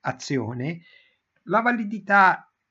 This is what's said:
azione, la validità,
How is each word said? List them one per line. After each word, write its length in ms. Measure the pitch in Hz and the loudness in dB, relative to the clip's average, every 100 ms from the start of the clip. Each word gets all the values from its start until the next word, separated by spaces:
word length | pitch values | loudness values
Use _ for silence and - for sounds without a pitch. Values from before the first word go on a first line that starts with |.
azione, 840 | 135 - - 135 110 123 135 170 - _ _ _ _ _ | -10 -8 -4 -4 -4 -6 -8 -8 -14 _ _ _ _ _
la 160 | - 208 | -4 -2
validità, 920 | 233 240 208 214 - 202 185 175 - _ _ | 0 -2 -4 -8 0 4 6 4 -6 _ _